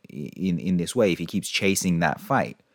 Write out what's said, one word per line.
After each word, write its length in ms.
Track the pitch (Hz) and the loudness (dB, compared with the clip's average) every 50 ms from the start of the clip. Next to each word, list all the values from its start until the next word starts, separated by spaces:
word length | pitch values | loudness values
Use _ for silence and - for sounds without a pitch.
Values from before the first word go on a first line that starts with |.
| - - | -16 -16
in, 500 | - 69 71 - - - 90 95 87 82 | -12 -12 -10 -10 -8 -4 -2 0 0 0
in 180 | - 95 92 | 0 0 0
this 180 | 87 85 - - | 0 0 0 2
way, 180 | 123 110 95 85 | 2 4 4 4
if 60 | - | 2
he 80 | 87 | -2
keeps 220 | 82 - 98 - - | -4 -4 -4 -4 -4
chasing 520 | - - 104 98 98 - - 92 87 82 | -4 0 0 2 2 2 2 2 2 2
that 200 | 85 78 - - | 2 2 0 -2
fight. 400 | - - 139 123 76 65 - - _ _ _ | -2 0 0 0 0 -2 -6 -12 _ _ _